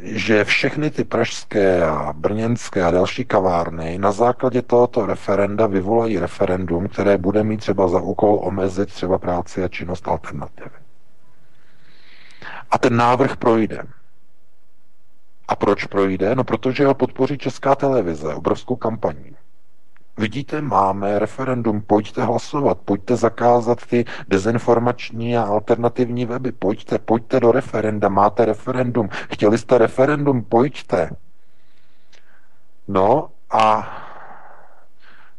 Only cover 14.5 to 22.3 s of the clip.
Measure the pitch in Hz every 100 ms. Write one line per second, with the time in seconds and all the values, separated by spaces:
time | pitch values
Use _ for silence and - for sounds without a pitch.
14.5 | - - - - - - - - - -
15.5 | - 104 101 - 98 98 95 98 131 120
16.5 | 113 131 123 139 139 127 - 131 143 135
17.5 | - 135 139 139 131 90 78 78 - -
18.5 | - - 123 110 107 87 73 - - -
19.5 | - - - - - - - 107 139 139
20.5 | 151 151 98 98 98 101 104 107 - 131
21.5 | 123 117 104 - 104 107 - 113